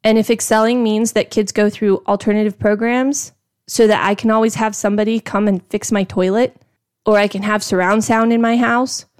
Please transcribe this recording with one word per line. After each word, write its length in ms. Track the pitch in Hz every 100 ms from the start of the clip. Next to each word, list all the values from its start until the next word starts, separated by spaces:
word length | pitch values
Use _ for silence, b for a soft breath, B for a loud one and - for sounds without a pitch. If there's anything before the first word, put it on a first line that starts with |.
And 140 | 220 220
if 140 | 214
excelling 500 | 226 - 220 220 247
means 300 | 226 214 226
that 180 | 214 -
kids 220 | - 202
go 180 | - 208
through 340 | - 208 190 -
alternative 500 | 202 220 208 214 190
programs 760 | 208 208 233 247 262 285 - _ _ _ -
so 180 | -
that 180 | 220 208
I 120 | 190
can 160 | 202 220
always 240 | 220 226
have 200 | - 220
somebody 440 | 208 208 208 214 226
come 280 | - 202 208
and 160 | 185 _
fix 220 | 208 -
my 120 | 208
toilet, 560 | 190 - 185 208 254 _ _ _ _ _
or 120 | - 208
I 100 | 202
can 160 | 196
have 200 | 208 214
surround 400 | - 185 180 214
sound 300 | 208 226 226
in 80 | 233
my 160 | 233 233
house 480 | 233 240 262 - -